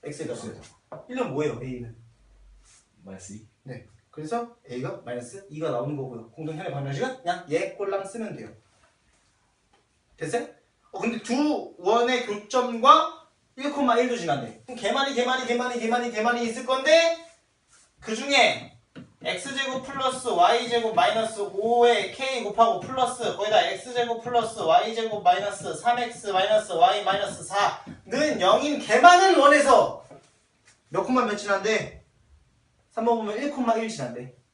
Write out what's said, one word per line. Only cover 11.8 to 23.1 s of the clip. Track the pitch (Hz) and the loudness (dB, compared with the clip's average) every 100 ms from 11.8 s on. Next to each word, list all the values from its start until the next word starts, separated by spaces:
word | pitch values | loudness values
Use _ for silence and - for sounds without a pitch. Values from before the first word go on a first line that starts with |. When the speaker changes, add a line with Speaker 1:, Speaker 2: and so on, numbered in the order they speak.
| 190 233 240 247 208 | 2 2 2 0 -2
Speaker 1:
교점과 | 208 - 254 240 233 247 311 311 - _ _ _ - | -8 -2 -2 0 4 8 8 6 -6 _ _ _ -8
일, | 285 | -6
일도 | 277 254 233 247 226 | 0 2 2 2 -2
지난대. | 170 139 117 - - | -2 -4 -4 -14 -16
그럼 | 233 | -6
개만이, | 202 269 277 240 | -2 0 0 0
개만이, | 247 247 233 | 0 0 0
개만이, | 240 247 240 | -2 -2 -4
개만이, | 220 240 233 | -2 -2 -2
개만이 | 214 226 240 | -2 0 0
있을 | 233 226 254 | -2 -4 -2
건데 | 269 277 320 330 330 - _ _ _ _ _ _ _ | 0 4 6 4 0 -8 _ _ _ _ _ _ _
그 | - 220 | -8 -6
중에 | 277 277 220 - - - _ - - _ | 0 4 4 2 -10 -20 _ -20 -20 _
X | - - 277 269 | -8 -8 -8 -6
제곱 | 269 262 | -4 -6
플러스 | 269 277 262 247 247 | -8 -4 -4 -2 -4
Y | 196 180 233 233 | 4 4 4 2
제곱 | 233 220 185 | -2 0 2
마이너스 | 190 214 220 208 202 | 2 2 -2 -4 -8
오에 | - 226 240 240 214 190 | -4 0 4 6 4 0
K | - 262 254 | -6 -6 -4
곱하고 | 208 208 226 - | -4 2 2 2
플러스 | - 262 247 | -4 -2 -2